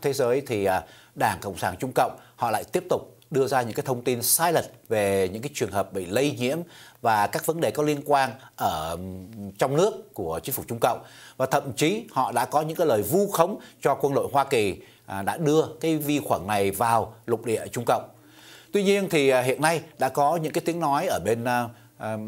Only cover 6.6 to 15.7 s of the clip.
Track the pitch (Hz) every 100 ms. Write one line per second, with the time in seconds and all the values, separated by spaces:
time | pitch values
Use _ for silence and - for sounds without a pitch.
6.6 | 170 - - - 117 107 104 160 - 160
7.6 | 127 151 151 147 143 143 131 110 - -
8.6 | 110 80 80 82 92 92 92 104 101 -
9.6 | 135 143 208 214 - - 85 82 143 127
10.6 | - 117 131 107 - - - - 131 147
11.6 | 139 117 151 214 226 135 117 117 127 147
12.6 | 156 160 160 110 101 175 202 185 175 247
13.6 | - - 147 135 143 131 95 135 135 120
14.6 | 101 85 - - - 98 98 110 151 156
15.6 | 127